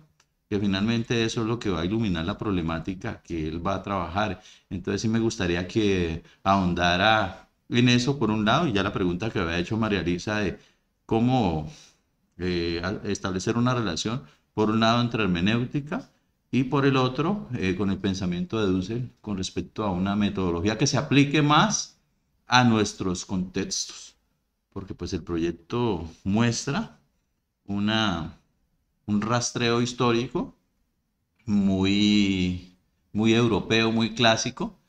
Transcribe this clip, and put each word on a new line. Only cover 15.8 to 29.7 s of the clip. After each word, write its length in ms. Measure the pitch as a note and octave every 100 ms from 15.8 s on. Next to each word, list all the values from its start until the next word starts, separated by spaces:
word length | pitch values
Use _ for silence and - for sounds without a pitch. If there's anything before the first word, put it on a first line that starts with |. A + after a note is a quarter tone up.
| C#3+ A3 - _ _ _ -
y 120 | A#2+
por 220 | B2+ C#3+
el 120 | C#3 C3+
otro, 500 | B2+ C3 D#3+ G#3 -
eh, 220 | A#2+ F#2+ F#2
con 140 | G2+
el 60 | F#2+
pensamiento 640 | G2+ F#2+ F#2 F2 F2+ A2+
de 100 | G2+
Dussel 420 | F#2 F#2 A#2+ A#2+ _
con 160 | G#2+ F#2+
respecto 460 | F#2 G2 F2+ -
a 60 | G#2+
una 260 | F2+ G2 G#2
metodología 600 | G2+ G2 F#2 E2+ G#2 A2
que 100 | C#3+
se 100 | C3+
aplique 440 | D3 C3+ C#3+ D3+
más 560 | D3 D3+ G#3+ - - _ _ _ _ _ -
a 160 | B2
nuestros 600 | A#2+ A2 G2+ - F#2+ F2
contextos, 920 | - F#2+ F#2 - - - - - - _ _ _ _ _ _
porque 220 | G2 F#2
pues 180 | - F2+
el 80 | E2+
proyecto 880 | D2+ E2+ E2+ E2+ - A#2+ A#2+ F2 E2 -
muestra 760 | G2 G#2 A#2+ A#2 - F3 A3+ - _ _ _ _ _ _
una, 720 | - G2+ G#2 A2 G#2+ E2 D#2+ - _ _ _ _ _ _
un 160 | - G#2
rastreo 600 | G#2+ A#2+ - A#2+ A#2